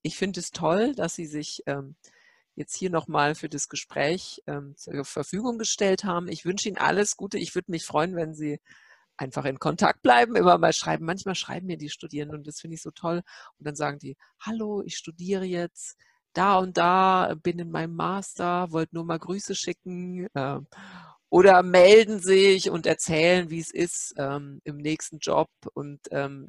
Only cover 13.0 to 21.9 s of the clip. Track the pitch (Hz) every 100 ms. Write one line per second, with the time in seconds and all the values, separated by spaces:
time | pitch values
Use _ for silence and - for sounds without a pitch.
13 | 170 175 - - - _ 147 147 147 143
14 | 139 135 _ _ - 226 214 202 - -
15 | - 165 180 196 185 175 175 - - -
16 | _ _ _ - 190 190 185 175 170 185
17 | 190 185 180 160 175 175 170 160 165 165
18 | 165 190 196 - 175 175 180 160 160 165
19 | 170 165 - 196 - 196 - 175 - 180
20 | 180 180 180 143 135 139 143 - - 180
21 | - - _ 170 196 185 180 180 180